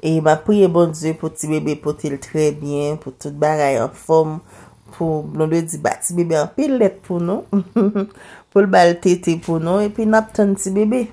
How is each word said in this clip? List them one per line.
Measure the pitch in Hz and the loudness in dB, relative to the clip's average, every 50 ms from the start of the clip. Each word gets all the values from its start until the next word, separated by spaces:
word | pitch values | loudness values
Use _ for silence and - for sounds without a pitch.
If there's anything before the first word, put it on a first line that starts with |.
| - | 0
m | - 160 160 156 156 | 0 0 2 4 2
ap | 156 156 - | 2 2 2
priye | - 208 208 196 180 | 0 4 4 4 4
bondye | 170 170 175 165 156 156 160 160 160 | 6 4 2 2 0 -4 -4 -6 -6
pou | 160 - 160 156 | -4 -6 -10 -8
ti | - - 151 | -8 -6 -4
bebe, | 156 156 135 139 151 147 | -4 -2 -2 -4 -6 -4
pote | - 147 151 - - 151 139 | -4 -6 -6 -4 -6 -8 -8
l | 139 | -8
trè | - - - 156 151 151 147 147 | -12 -8 -2 0 0 0 0 -2
byen, | 151 143 143 143 147 147 151 151 | -8 -6 -4 -4 -2 -4 -4 -6
pou | - 139 127 | -10 -14 -16
tout | _ - 151 143 | _ -12 -12 -4
bagay | 143 151 151 156 151 147 139 135 117 | -2 0 0 2 2 0 0 2 0
anfòm, | 113 131 127 - - - 160 160 160 156 156 160 - - - - - - - _ _ - - | -2 -4 -6 -12 -2 2 2 2 2 2 -4 -10 -12 -18 -20 -20 -20 -20 -20 _ _ -20 -8
pou | - 170 160 156 151 151 | -6 -4 -2 -2 -4 -4
blondedi | 151 151 151 156 160 160 170 165 165 160 151 | -6 -4 -2 -2 0 0 -2 -2 -4 -8 -6
bay | 151 - - - - | -4 -4 -4 -2 -6
ti | - 175 175 | -4 -2 -2
bebe | 175 170 165 | -2 0 0
a | 156 147 | -2 -2
anpil | 175 - - 277 302 269 254 220 | -2 -2 -4 -2 0 2 2 2
lèt, | 190 190 - - | 0 0 -4 -10
pou | - 185 | -6 -4
nou, | 175 170 165 190 269 381 - - 202 180 - - 262 202 202 214 | -4 -2 -2 -4 -4 -4 -2 -2 -2 -2 0 0 0 2 2 0
<laughs> | 202 196 208 - - - - - - _ _ _ | -2 -6 -6 -10 -20 -20 -20 -20 -20 _ _ _
pou | - | 2
l | - 190 | 4 4
ba | 190 190 175 | 4 4 4
l | 170 175 175 | 4 4 2
tete, | - 190 175 175 - - 165 165 | 2 2 2 2 2 -2 -2 -2
pou | - - 165 | -2 -4 -4
nou. | 165 160 165 180 202 | -2 0 0 0 0
Epi | 208 208 208 - 220 | 0 -2 -2 -2 0
n | 214 220 220 | 2 2 2
ap | 220 220 - | 2 0 0
tann | - 214 202 196 196 | 0 2 2 2 -2
ti | - 190 190 | -4 -2 0
bebe | 202 214 214 240 254 233 220 | 0 2 2 2 0 -2 -4